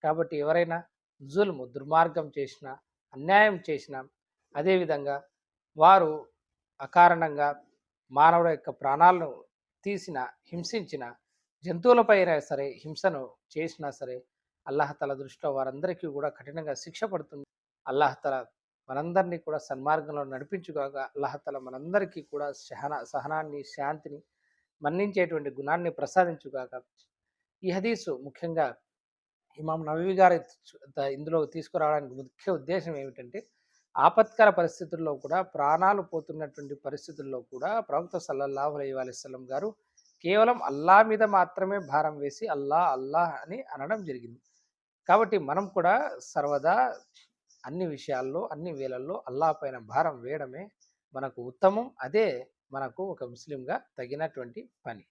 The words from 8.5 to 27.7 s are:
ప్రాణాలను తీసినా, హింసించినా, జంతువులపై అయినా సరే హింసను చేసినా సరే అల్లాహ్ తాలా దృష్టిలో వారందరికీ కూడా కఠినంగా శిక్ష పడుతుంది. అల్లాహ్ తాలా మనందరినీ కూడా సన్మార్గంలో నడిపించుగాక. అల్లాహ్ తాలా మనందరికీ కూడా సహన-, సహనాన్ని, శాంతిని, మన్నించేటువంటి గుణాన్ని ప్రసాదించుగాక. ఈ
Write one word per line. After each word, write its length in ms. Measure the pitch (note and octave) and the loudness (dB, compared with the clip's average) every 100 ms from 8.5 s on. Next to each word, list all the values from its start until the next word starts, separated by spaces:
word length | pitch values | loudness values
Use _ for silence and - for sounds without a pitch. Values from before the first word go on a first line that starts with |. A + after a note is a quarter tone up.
| D3+ - | 0 -4
ప్రాణాలను 600 | C#3 C#3 C#3+ F3 F3+ D#3+ B2 - _ _ _ | -6 -2 6 6 6 0 -10 -20 _ _ _
తీసినా, 400 | G3 G3+ - D3 B2+ - _ | -8 -6 -6 -8 -8 -10 _
హింసించినా, 600 | E3+ E3+ A#3 F3+ C#3+ A#2+ A#2+ _ _ _ _ | -10 -6 -8 -8 -12 -12 -16 _ _ _ _
జంతువులపై 540 | E3+ E3+ B3 B3 A#3 G#3 | -8 0 6 6 8 6
అయినా 180 | F3 D#3 | 6 2
సరే 260 | - C#3 C#3 - | 0 -6 -6 -8
హింసను 440 | D3+ D3+ F#3+ D#3 B2+ _ _ | -14 -2 -2 -2 -10 _ _
చేసినా 400 | D#3 D#3+ - D3 | -8 -8 -8 -12
సరే 260 | C3+ C3 B2+ _ _ _ _ - | -10 -12 -14 _ _ _ _ -6
అల్లాహ్ 260 | C#3 D3 | -2 -2
తాలా 200 | D3 C#3+ | -2 -6
దృష్టిలో 360 | C#3 C3+ - D#3+ | -6 -10 -8 -4
వారందరికీ 540 | C3+ C3 C3+ F3+ F3 E3 | -4 -4 -4 -6 -6 -8
కూడా 220 | C#3+ D3 | -6 -6
కఠినంగా 440 | - C3 D#3 D#3 | -8 -14 -12 -8
శిక్ష 300 | C3+ - E3 | -10 -10 -8
పడుతుంది. 420 | A3 F#3 D3 D3 C#3+ _ _ _ - | -6 -6 -10 -18 -20 _ _ _ -4
అల్లాహ్ 300 | C3 D3 C3 | 2 2 0
తాలా 240 | D3 C3 A#2 _ _ _ _ | -4 -4 -8 _ _ _ _
మనందరినీ 480 | C3 D#3+ F3 F3+ E3+ | -8 -2 0 0 -4
కూడా 220 | D#3+ D3+ | -6 -8
సన్మార్గంలో 640 | - C3 C3+ D#3 D3 D3 | -8 -8 -2 -2 -2 -8
నడిపించుగాక. 720 | C#3 C3 D3 F#3+ E3+ D3+ C#3 C#3 C3 | -8 -10 -10 -10 -8 -8 -8 -8 -10
అల్లాహ్ 320 | - C#3 C#3+ | -6 -8 -8
తాలా 220 | - C#3 | -10 -12
మనందరికీ 640 | B2+ C3 D3+ G3 G3 E3+ | -12 -14 -4 -4 -4 -10
కూడా 260 | D3 D3 C#3+ C3+ | -12 -8 -8 -10
సహన-, 460 | - - C#3 D3 | -16 -10 -8 -8
సహనాన్ని, 580 | A#2 - C#3+ D#3 D#3 D3 | -8 -8 -6 -6 -6 -12
శాంతిని, 560 | C#3 - C#3 D3+ D3 C#3+ _ _ _ _ _ _ | -14 -8 -6 -6 -10 -18 _ _ _ _ _ _
మన్నించేటువంటి 680 | D3 E3+ G#3 G3 F3 D#3+ C#3+ | -4 -2 -2 0 0 0 -6
గుణాన్ని 420 | C3+ C#3 E3 F3 | -8 -2 -2 -2
ప్రసాదించుగాక. 840 | E3 C#3+ - F3+ D#3+ - C3+ B2+ B2+ _ _ _ _ _ _ _ _ | -4 0 2 2 0 -10 -10 -10 -14 _ _ _ _ _ _ _ _
ఈ 80 | F#3 | -4